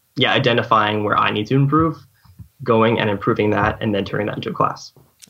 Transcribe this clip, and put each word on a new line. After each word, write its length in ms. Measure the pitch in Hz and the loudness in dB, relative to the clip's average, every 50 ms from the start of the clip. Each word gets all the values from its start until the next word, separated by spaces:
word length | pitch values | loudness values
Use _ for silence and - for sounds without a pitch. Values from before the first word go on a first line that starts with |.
| _ _ _ | _ _ _
yeah, 160 | - 127 110 | -2 0 2
identifying 720 | 95 117 - 120 117 120 113 - 113 107 104 104 107 107 104 | 2 2 2 2 2 0 0 2 2 2 2 2 0 -2 -2
where 140 | 104 - 107 | 0 0 0
I 120 | 104 104 | 0 0
need 160 | 107 107 107 - | 0 -2 -2 0
to 60 | 131 | 2
improve, 440 | 139 139 139 147 156 165 160 151 - - _ _ _ _ - _ - - - _ - 135 | 2 4 4 2 2 2 0 -2 -6 -14 _ _ _ _ -20 _ -20 -20 -20 _ -6 -2
going 340 | 123 117 113 110 117 117 - | 0 2 4 4 4 2 2
and 120 | 107 107 | 0 0
improving 400 | 101 98 - 123 113 - 107 104 | -2 -2 -2 -2 0 0 0 0
that, 280 | 104 101 104 110 110 - | 0 0 0 -2 -2 -2
and 120 | 113 110 101 | -2 -2 -2
then 100 | 98 98 | -2 -2
turning 200 | - - 107 104 107 | -4 -4 -4 -4 -6
that 80 | - | -6
into 120 | - - - | -8 -8 -6
a 20 | - | -4
class. 380 | - 107 - - - - - - - _ _ _ _ - - | -2 -2 -2 -4 -8 -14 -20 -20 -20 _ _ _ _ -16 -10